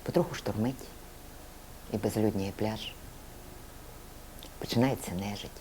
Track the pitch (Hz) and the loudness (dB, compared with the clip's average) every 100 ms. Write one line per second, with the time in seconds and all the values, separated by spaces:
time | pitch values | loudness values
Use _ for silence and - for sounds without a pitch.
0 | - 170 170 - - 107 117 139 - - | 6 6 4 0 -2 2 2 0 -8 -12
1 | - - - - - - - - - 107 | -14 -14 -14 -14 -14 -14 -14 -12 -2 2
2 | 107 110 107 98 98 - 107 110 - - | 4 6 6 6 0 2 0 0 -4 -8
3 | - - - - - - - - - - | -12 -12 -12 -12 -12 -12 -12 -12 -12 -12
4 | - - - - - - - - 131 123 | -12 -12 -12 -12 -12 -8 2 6 6 4
5 | - 90 101 101 - - | 0 0 0 -4 -6 -10